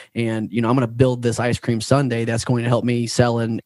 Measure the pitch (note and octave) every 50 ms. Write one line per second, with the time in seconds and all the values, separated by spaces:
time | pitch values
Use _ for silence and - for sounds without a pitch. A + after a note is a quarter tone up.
0 | - - - A2+ A#2 A#2 A2+ A2 A2 - F#2+ A#2 A#2 A2+ B2+ C3+ B2 A#2 A#2 A#2
1 | C3 B2+ B2+ A#2+ A#2+ A#2+ A2 - A#2 B2 A#2 - - - A#2 A2 G#2+ - C3 C#3
2 | C#3+ B2 A#2 A#2 A#2 A#2 A#2 A#2 - - B2+ A#2+ A#2 A#2+ B2 A2+ G#2+ A#2+ A#2+ A#2+
3 | A#2 A#2 - - B2 A#2+ A#2 A#2 A2+ A2+ A2+ G#2+ -